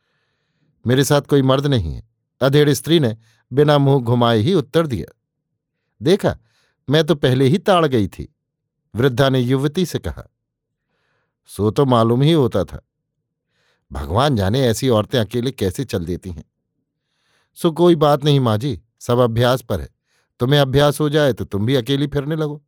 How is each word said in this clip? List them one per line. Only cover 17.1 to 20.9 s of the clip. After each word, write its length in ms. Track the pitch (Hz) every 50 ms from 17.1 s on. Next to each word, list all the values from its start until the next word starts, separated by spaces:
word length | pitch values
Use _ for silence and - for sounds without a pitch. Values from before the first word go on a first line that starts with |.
| _ _ _ _ _ _ _ _ _
"सो 180 | - - 170
कोई 220 | 151 160 175 175 170
बात 300 | 143 156 143 147 131 143
नहीं 160 | 151 143 139
माँ 180 | 127 113 107 104
जी, 240 | 135 147 104 - _ _ _ _
सब 180 | - - 120 123
अभ्यास 440 | 123 117 113 117 123 120 131 123
पर 180 | - - 107 82
है। 80 | 67 - _ _ _ _ _ _ _ _ _ -
तुम्हें 200 | 123 131 147 147
अभ्यास 400 | 139 131 123 143 147 147